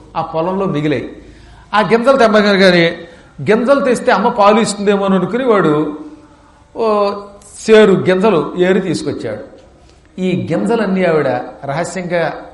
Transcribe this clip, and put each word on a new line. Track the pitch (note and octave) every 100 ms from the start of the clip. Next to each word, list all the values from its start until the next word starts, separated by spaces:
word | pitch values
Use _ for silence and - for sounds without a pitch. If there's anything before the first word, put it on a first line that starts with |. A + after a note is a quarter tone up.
| - E3+
ఆ |
పొలంలో | D#3 D#3+ E3+ F#3+ G3
మిగిలాయి. | D3 D3+ C3 - - - - - - -
ఆ | G#3
గింజలు | G3+ A3+ B3+ C4+
తెమ్మగానే, | A3+ G#3 G#3 G3 F#3+ F3 E3+ - - - - -
గింజలు | C#3 A3 B3 C#4
తెస్తే | C4 A#3 B3
అమ్మ | G3+ A3
పాలు | - G3+ G#3+
ఇస్తుందేమో | G#3+ - G3+ G3+ G3
అని | F#3+
అనుకుని | E3+ A#3 C4
వాడు | G#3 D#3+ D3+ D3+ - - - - - _ _ _ A#3
ఓ | A3+ G#3 G3+ G3+ - - - -
సేరు | - A3 G#3
గింజలు | F#3 C3 F#3 A3 E3+ C#3+ F3+
ఏరి | F3+ F#3+
తీసుకొచ్చాడు. | F3+ D3 D3 B2 A#2+ G#2+ - - - - - _ _ -
ఈ | F#3 D#3+ A2+
గింజలన్నీ | E3+ G3+ A#3 G3+ F#3
ఆవిడ | F3+ D#3 C3+ B2 - - C#3
రహస్యంగా | D3 E3+ F#3+ F3 F3 D#3 - -